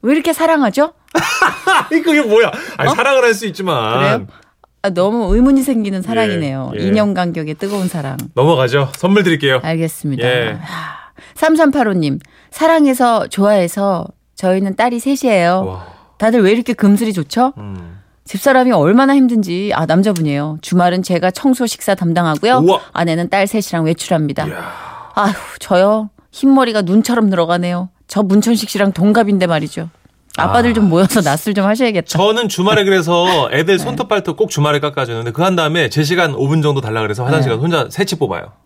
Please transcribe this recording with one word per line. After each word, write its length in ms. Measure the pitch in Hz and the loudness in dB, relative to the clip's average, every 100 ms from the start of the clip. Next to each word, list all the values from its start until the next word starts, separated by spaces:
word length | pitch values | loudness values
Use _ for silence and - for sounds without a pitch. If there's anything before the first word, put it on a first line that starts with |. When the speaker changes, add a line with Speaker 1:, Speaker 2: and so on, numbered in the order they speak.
Speaker 1:
왜 100 | 220 | 2
이렇게 180 | 302 320 | 0 0
사랑하죠? 640 | 320 320 311 247 226 311 _ _ | 0 2 2 0 0 -2 _ _
Speaker 2:
<laughs> 760 | - - - - - - 330 - | -4 -4 0 -2 0 0 0 0
이거, 220 | 311 330 | -2 2
이거 140 | 302 247 | 0 4
뭐야? 240 | 214 226 - - - | 4 2 0 -12 -4
아니, 140 | 139 | -2
Speaker 1:
어? 40 | 202 | 0
Speaker 2:
사랑을 280 | 254 269 | 2 2
할 100 | 240 | 2
수 140 | 208 220 | 0 -4
있지만. 500 | 160 190 143 110 120 | -6 -4 -2 0 0
Speaker 1:
그래요? 300 | 143 220 98 - _ _ _ _ | 0 0 -6 -20 _ _ _ _
아, 60 | 202 | -6
너무 420 | 175 190 233 202 | 0 0 0 0
의문이 300 | 214 254 269 | 4 4 4
생기는 400 | 262 233 202 190 | 0 -2 -2 -4
사랑이네요. 720 | 185 226 220 175 147 135 131 - | -4 -2 -2 -2 -4 -6 -8 -4
Speaker 2:
예, 40 | |
예. 60 | 185 | 0
Speaker 1:
이 40 | |
년 240 | 208 208 185 | 2 2 0
간격에 400 | 180 165 151 151 | -4 -4 -8 -6
뜨거운 320 | 196 202 180 | -6 -4 -4
사랑. 300 | 170 139 135 120 - | -4 -8 -8 -8 0
Speaker 2:
넘어가죠. 540 | 143 156 127 139 139 - | 2 4 2 0 -2 -2
선물 280 | 180 202 | 0 2
드릴게요. 360 | 185 156 143 127 | 2 0 0 0
Speaker 1:
알겠습니다. 600 | 160 165 165 - 156 135 120 | -2 -4 -4 -6 -8 -4 -2
Speaker 2:
예. 320 | 123 113 110 | 0 -2 -6
Speaker 1:
아, 480 | - - - - - - - - | -12 -12 -14 -16 -20 -20 -20 -2
삼삼팔오님. 840 | 311 320 311 277 220 185 151 139 - _ _ | 0 4 2 2 0 0 -2 -4 -10 _ _
사랑해서 760 | - 320 330 294 254 247 226 - | -2 2 4 4 2 2 2 -2
좋아해서 800 | - 202 208 175 - 202 175 - - _ - | 0 2 2 0 -2 -2 -2 -6 -14 _ -4
저희는 400 | 190 190 196 190 | 0 0 -2 0
딸이 240 | 233 240 | 0 0
셋이에요. 680 | 262 277 262 202 170 185 190 | -2 0 2 2 2 0 -2
Speaker 2:
와. 200 | 92 90 - _ _ | -8 -14 -20 _ _
Speaker 1:
다들 240 | 214 240 | 2 4
왜 80 | 190 | 4
이렇게 220 | 226 240 | 2 0
금슬이 400 | 233 202 202 220 | 2 4 4 2
좋죠? 400 | 190 147 - 254 269 | -4 -4 0 0 -2
Speaker 2:
음. 420 | 104 95 85 92 _ _ - | -14 -14 -14 -20 _ _ -12
Speaker 1:
집사람이 460 | 190 277 254 254 | -2 2 4 4
얼마나 440 | 208 147 226 269 277 | 4 4 4 4 4
힘든지. 560 | 254 233 190 175 202 | 4 2 -2 -4 -4
아, 120 | - 160 | -2 2
남자분이에요. 760 | 165 202 180 156 143 151 156 | 2 2 0 -2 -2 -4 -8
주말은 420 | - 180 180 180 | -2 2 2 2
제가 280 | 180 175 185 | -2 0 0
청소 340 | - 277 254 240 | 0 0 0 -2
식사 300 | - - 196 | -4 -4 -2
담당하고요. 640 | 175 170 170 147 214 254 165 | 0 0 0 0 2 2 4
Speaker 2:
우와. 160 | - - | 2 -2
Speaker 1:
아내는 360 | - 170 160 175 | -4 -2 -2 -2
딸 180 | 196 202 | -2 0
셋이랑 380 | 220 196 170 160 | -2 -4 -2 -2
외출합니다. 640 | 165 - 170 151 139 156 | -2 -2 -2 -2 -4 -6
Speaker 2:
이야. 640 | - - - - - - - | -8 -12 -14 -18 -18 -10 -2
Speaker 1:
아휴, 180 | 143 190 - - | -2 -2 -10 -16
저요. 500 | - 180 196 220 214 _ _ | 0 2 4 2 -4 _ _
흰머리가 520 | - 269 269 254 214 | -2 2 4 2 0
눈처럼 460 | 180 202 220 240 214 | 2 2 2 2 2
늘어가네요. 600 | 185 165 175 175 175 185 _ _ | 2 0 0 -2 -4 -8 _ _
저 160 | - | -2
문천식 460 | 202 202 214 226 208 | 2 2 2 0 -2
씨랑 240 | 196 202 | -2 -2
동갑인데 540 | 185 196 214 208 202 180 | 2 2 2 2 0 0
말이죠. 420 | 160 151 - 165 _ _ _ _ - | 0 -4 -8 -12 _ _ _ _ -4
아빠들 340 | - 196 240 | 0 2 2
Speaker 2:
아. 20 | |
Speaker 1:
좀 160 | 226 202 | 2 2
모여서 320 | 165 196 226 | 4 2 2
낯설 320 | 151 143 - | 0 0 -2
좀 120 | 202 196 | -2 0
하셔야겠다. 420 | 220 247 196 - | 0 0 -2 -4
Speaker 2:
저는 420 | 156 202 220 226 | 0 0 2 -2
주말에 360 | - 185 220 196 | -2 0 2 2
그래서 640 | 190 160 175 180 175 131 | 2 2 2 2 2 0
애들 260 | 135 160 190 | 0 2 0
Speaker 1:
네. 60 | |
Speaker 2:
손톱 240 | - 151 233 | 0 -6 -2
발톱 260 | 208 - 156 | -2 -2 -4
꼭 140 | 214 | -2
주말에 300 | - 147 147 | 0 0 0
깎아주는데 520 | 147 139 127 117 117 | -2 -4 -6 -6 -6
그 120 | 113 | -2
한 120 | 180 180 | 0 2
다음에 340 | 156 165 135 | 0 0 -2
제 140 | 143 | 0
시간 300 | 147 175 165 | 0 0 0
오 140 | 135 135 | 0 0
분 140 | 160 | 0
정도 180 | 147 135 | 0 -2
달라 200 | 110 110 | -4 -4
그래서 220 | 110 104 | -4 -4
화장실 260 | 123 156 135 | -2 0 0
Speaker 1:
네. 40 | 113 | -2
Speaker 2:
가서 60 | |
혼자 260 | 156 165 127 | -2 -2 -2
새치 240 | - 196 170 | -4 -4 -2
뽑아요. 340 | 127 85 82 _ | -4 -4 -10 _